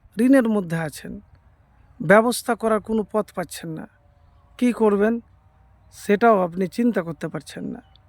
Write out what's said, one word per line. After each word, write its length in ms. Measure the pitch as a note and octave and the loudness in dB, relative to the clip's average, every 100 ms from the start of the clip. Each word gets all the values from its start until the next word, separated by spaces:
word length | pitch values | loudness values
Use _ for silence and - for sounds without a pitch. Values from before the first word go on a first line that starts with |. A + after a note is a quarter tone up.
| _ - | _ -2
ঋণের 300 | B3+ C4+ A3+ | 4 4 4
মধ্যে 280 | G#3 E3+ E3 | -2 -2 -6
আছেন, 420 | D#3 - - G3+ - _ _ _ _ _ _ - | -6 -10 -16 -16 -18 _ _ _ _ _ _ -8
ব্যবস্থা 540 | D#3 G#3 A#3+ - - A3+ | 4 6 6 -2 -4 -4
করার 240 | A3 G#3+ | -2 -2
কোনো 240 | A3 A3 F#3+ | -2 -4 -2
পথ 200 | G#3+ G3+ - | -4 -4 -8
পাচ্ছেন 340 | E3 - E3+ | -10 -10 -12
না, 180 | D#3+ - _ _ _ _ _ _ - | -12 -14 _ _ _ _ _ _ -2
কি 140 | B3 | 0
করবেন 480 | A3+ A3 G3+ G#3+ A#3 - _ _ _ _ _ _ | 2 2 2 0 -2 -8 _ _ _ _ _ _
সেটাও 500 | - - G3+ A#3 G3+ | -10 -2 2 4 4
আপনি 260 | F3 F3 F#3 | 2 -2 -4
চিন্তা 340 | - A#3+ G3+ | 0 0 0
করতে 260 | E3+ D#3 D#3+ | -4 -8 -10
পারছেন 380 | D#3 - - - | -10 -12 -12 -12
না। 160 | - - _ | -12 -16 _